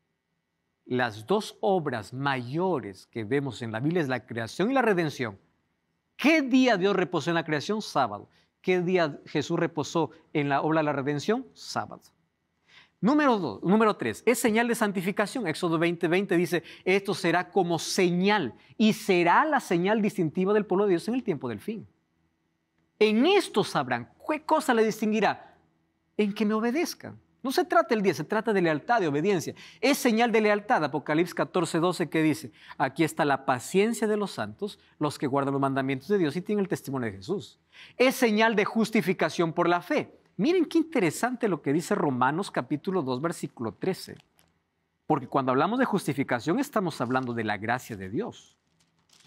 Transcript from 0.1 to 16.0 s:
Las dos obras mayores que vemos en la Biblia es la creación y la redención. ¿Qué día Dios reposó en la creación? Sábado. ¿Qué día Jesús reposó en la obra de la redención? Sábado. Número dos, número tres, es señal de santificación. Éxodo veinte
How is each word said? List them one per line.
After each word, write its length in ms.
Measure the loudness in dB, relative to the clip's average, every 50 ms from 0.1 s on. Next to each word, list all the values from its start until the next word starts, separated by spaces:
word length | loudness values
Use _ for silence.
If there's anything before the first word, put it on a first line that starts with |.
| _ _ _ _ _ _ _ _ _ _ _ _ _ _ _
Las 420 | -4 -2 -2 0 -2 -4 -6 -4
dos 300 | -2 -2 -2 -2 -4 -8 -4
obras 520 | 0 0 0 0 0 -2 -4 -6 -6 -8 -10
mayores 920 | -6 -4 -2 -2 -4 -4 -6 -4 -4 -2 -2 -2 -2 -4 -6 -12 -16 -18
que 180 | _ -10 -8 -4
vemos 380 | -2 0 0 0 -2 -6 -8 -8
en 100 | -6 -4
la 80 | -2
Biblia 220 | -2 0 0 0 0
es 60 | 0
la 180 | -2 -4 -6
creación 440 | -6 -8 -8 -8 -6 -4 -2 -2 0
y 40 | 2
la 80 | 2 2
redención. 560 | 2 2 2 0 -2 -4 -4 -6 -6 -8 -10 _ _ _ _ _ _ _ _ _ _ _ _ _ _ _
¿Qué 260 | 0 2 4 4 4 2
día 340 | 2 4 4 4 4 4
Dios 180 | 4 2 2 2
reposó 360 | 2 0 0 0 -2 0 0
en 40 | 0
la 100 | 0 0
creación? 360 | 0 -2 -2 -2 -2 -4 -4
Sábado. 480 | -4 -4 -2 0 0 0 -2 -6 -12 -16 _ _ _ _ _ _
¿Qué 220 | -2 0 0 2 2
día 360 | 2 2 2 2 0 -2 -6 -10
Jesús 340 | -6 -4 -2 -2 0 0 0
reposó 520 | -2 -2 -2 -4 -6 -2 -2 -2 -2 -2 -4 -10 _ _ -4
en 160 | -2 0 0
la 100 | 0 0
obra 200 | 0 2 2 2
de 40 | 2
la 80 | 0 0
redención? 540 | -2 -2 -2 -4 -2 -2 -2 -2 -2 -4 -8 -16
Sábado. 480 | -20 -16 -10 -6 -6 -6 -8 -10 -18 -20 _ _ _ _ _ _ _ _ _ _ _ _ _ _ -20 -20 _ _ _
Número 380 | 0 2 2 4 4 4 2 2
dos, 240 | 0 -4 -6 -4 0
número 340 | 2 4 4 4 4 2
tres, 260 | 0 -2 -4 -4 0 0
es 120 | 0 2 2
señal 300 | 2 2 2 2 0 0
de 60 | 0
santificación. 720 | 0 -2 -2 -2 -2 -2 -2 -2 -2 -2 -2 -4 -4 -4 -4
Éxodo 300 | -4 -2 -2 0 0 2
veinte 280 | 2 0 0 0